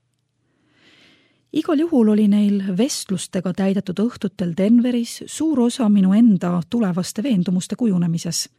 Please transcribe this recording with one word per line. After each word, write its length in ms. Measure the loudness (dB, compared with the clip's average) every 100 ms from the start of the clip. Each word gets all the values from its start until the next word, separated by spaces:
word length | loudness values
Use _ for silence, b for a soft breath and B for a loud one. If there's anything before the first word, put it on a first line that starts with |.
| _ _ _ _ b b b b b b b b b b b -6
Igal 240 | 0 0
juhul 300 | 2 2 4
oli 160 | 4 4
neil 360 | 4 2 0 -2 -2
vestlustega 760 | -2 -4 -6 -6 -4 -6 -4
täidetud 460 | -2 0 -2 -4 -4
õhtutel 480 | -4 -4 -8 -6 -6 0
Denveris 640 | 4 4 4 -2 -4 -10 -14
suur 340 | -4 -2 0
osa 280 | 0 0 2
minu 220 | 4 4
enda 460 | 6 4 4 0 -4 -2
tulevaste 540 | -2 0 -2 -4 -6
veendumuste 540 | -2 0 0 -2 -4 -4
kujunemises, 680 | 0 0 0 -2 -4 -8 -10